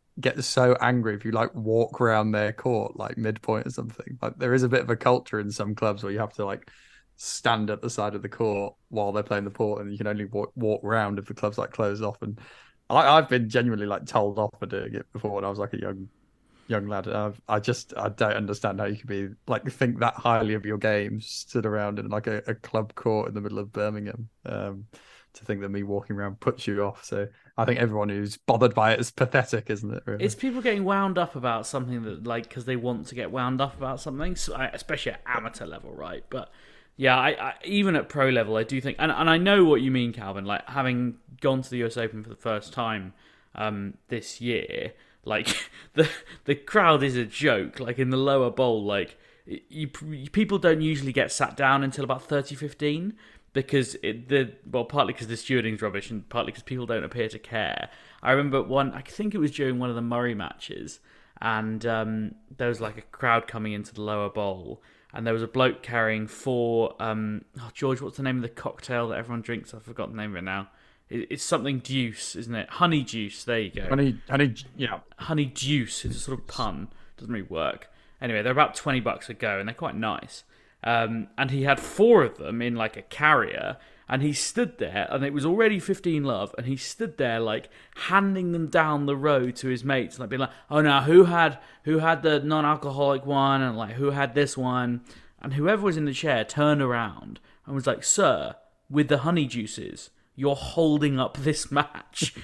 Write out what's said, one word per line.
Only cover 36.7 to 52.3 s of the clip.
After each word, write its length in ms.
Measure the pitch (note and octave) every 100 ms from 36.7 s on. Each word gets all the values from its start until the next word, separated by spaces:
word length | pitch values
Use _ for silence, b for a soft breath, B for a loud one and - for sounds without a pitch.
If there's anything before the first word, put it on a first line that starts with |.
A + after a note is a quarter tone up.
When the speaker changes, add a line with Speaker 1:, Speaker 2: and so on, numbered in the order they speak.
| b b -
Speaker 2:
yeah, 200 | C3 B2+
I, 120 | C3
I, 240 | D3+ B2+ -
even 320 | - G3+ G3 D#3+
at 140 | -
pro 180 | D3 C3+
level, 300 | B2 G#2+ A2
I 60 |
do 180 | A2 C3+
think, 160 | C3 -
and, 100 | D#3
and 200 | C3+ D#3+
I 80 | E3
know 260 | F#3 G3+
what 160 | F3 C#3
you 100 | C3
mean, 220 | B2+ A#2+
Calvin, 320 | A#2 G2+ G2
like, 240 | G2 G2+ -
having 480 | C#3 B2+ B2 B2 A#2+ - B2+
gone 220 | C#3+ C3
to 80 | C3
the 80 | B2
U 80 | A#2
S 100 | A#2
Open 280 | A2+ A2
for 60 | A2
the 60 | A2
first 380 | A#2+ G#2+ -
time, 400 | - A#2 A2 F#2 b b b b -
um, 380 | G#2+ G#2 G2+ - _
this 320 | A#2+ - -
year, 500 | A#2+ A2+ - - - b b b
like, 240 | - G#2+ - - B B
<laughs> 160 | B
the, 160 | - D#3 B B B
the 120 | - C#3+
crowd 480 | - G#3+ F3+ D3+
is 120 | C#3 B2
a 80 |
joke. 560 | A2+ - C#3+ A2 E2+ -
Like, 200 | B2 B2
in 100 | B2+
the 80 | C3
lower 340 | C#3 C#3 B2
bowl, 320 | A2+ B2+ A2+
like, 340 | G#2 G2+ F2 - b b -
y-, 140 | G#2+ -
you, 180 | D3+ D3
people 720 | - D#3 D3+ C#3 - A3 G3+
don't 240 | F3 D#3+
usually 320 | D#3 D3+ C#3
get 180 | B2+ -
sat 240 | - C3+ -
down 280 | C3+ C#3
until 200 | C3+ C3
about 200 | C3+ B2+
thirty 300 | -